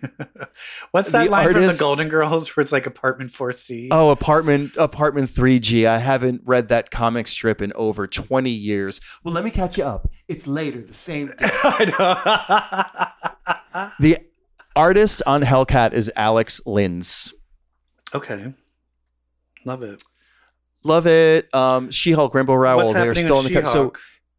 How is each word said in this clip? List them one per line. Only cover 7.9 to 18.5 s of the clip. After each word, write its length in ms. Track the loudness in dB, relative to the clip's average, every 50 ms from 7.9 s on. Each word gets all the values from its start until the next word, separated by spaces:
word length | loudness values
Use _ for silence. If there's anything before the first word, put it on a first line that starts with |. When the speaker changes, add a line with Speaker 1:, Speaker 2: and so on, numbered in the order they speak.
| -4 -4 -6
Speaker 2:
twenty 420 | -8 -8 -8 -6 -2 -2 -2 0 -2
years. 500 | -4 -4 -4 -4 -4 -4 -4 -6 -8 -10 -12 -16 -20 -14 -10
Well, 100 | -8 -6
let 100 | -6 -4
me 80 | -4
catch 260 | -4 -4 -4 -4 -4
you 60 | -4 -6
up. 240 | -4 -6 -6 -6 -8 -8 -10 _
It's 200 | -12 -12 -10 -8
later 340 | -8 -6 -6 -6 -8 -10 -12
the 120 | -14 -14 -12
same 340 | -10 -10 -8 -8 -8 -10
day. 60 | -10 -8 -6
Speaker 1:
<laughs> 240 | -4 -4 -2 0 0
I 1200 | 0 2 2 0 0 0 0 2 0 0 0 0 0 -2 -2 0 0 -2 -2 -2 -4 -6 -6 -6 -6 -6 -6 -8 -8 -6 _ -12 -12 -12 _ -8 -6 -6 -6 -10 _ -12
know. 160 | -12 -12 -10 -2
<laughs> 60 | 2
Speaker 2:
The 180 | 2 2 2 2 -4 _ _ _ _ _ _ _ _ _ 0
artist 460 | 2 4 4 4 4 4 2 0 -2 -2
on 160 | 0 0 2
Hellcat 520 | 2 4 4 2 2 4 2 2 2 2 2
is 180 | -2 -2 -2 -2
Alex 440 | -2 0 2 2 2 0 0 -4 -6 -6
Linz. 680 | -2 0 0 0 0 -2 -4 -4 -2 -2 -2 -4 -6 -10 -16 _ _ _ _ _ _ _ _ _ _ _ _ _ -12 -10
Speaker 1:
Okay. 400 | -10 -10 -10 -12 -12 -12 -14